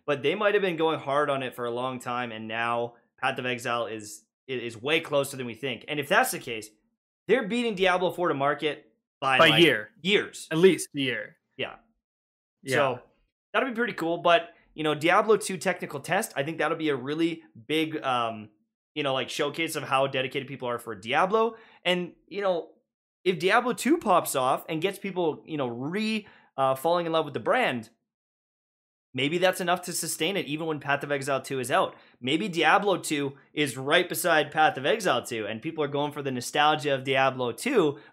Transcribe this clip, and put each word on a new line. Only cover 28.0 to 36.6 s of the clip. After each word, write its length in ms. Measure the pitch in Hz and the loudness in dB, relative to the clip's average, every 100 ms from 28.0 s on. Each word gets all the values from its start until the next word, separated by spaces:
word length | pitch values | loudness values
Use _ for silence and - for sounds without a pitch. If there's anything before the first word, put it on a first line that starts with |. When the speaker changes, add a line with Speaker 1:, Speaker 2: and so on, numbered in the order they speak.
| _ _ _ _ _ _ _ _ _ _ _ | _ _ _ _ _ _ _ _ _ _ _
Speaker 1:
maybe 240 | 127 143 170 | -2 -2 2
that's 240 | 185 185 | 2 2
enough 200 | 175 180 | 0 -2
to 100 | 180 | -2
sustain 440 | 160 160 - 160 196 | -6 -6 -4 -2 -2
it 80 | 131 | -4
even 220 | 151 165 | -6 -4
when 120 | 147 | -4
Path 240 | 143 143 | -2 -2
of 80 | 147 | -2
Exile 300 | 143 135 135 | -4 -2 -4
two 180 | - 135 | -4 -6
is 120 | 120 | 0
out. 240 | 170 156 - - _ | 0 0 -4 -20 _
Maybe 260 | 123 165 208 | -2 0 0
Diablo 500 | 165 151 190 196 170 | 2 4 4 4 0
two 360 | - 147 139 139 _ | 0 -2 -4 -8 _
is 240 | 151 143 123 | -2 -2 -2
right 300 | 135 170 180 | 2 2 2
beside 440 | 165 175 156 143 | -2 2 2 2
Path 260 | 160 151 135 | 2 2 2
of 80 | 143 | -2
Exile 380 | 226 185 123 | 0 0 0
two, 220 | - 117 104 | -2 -6 -6
and 140 | 113 | -6
people 220 | 160 156 | -8 -4
are 40 | 143 | -4
going 240 | 143 147 | -2 -4
for 100 | 143 | -4
the 100 | 135 | -6
nostalgia 600 | 127 - 151 | -6 -2 2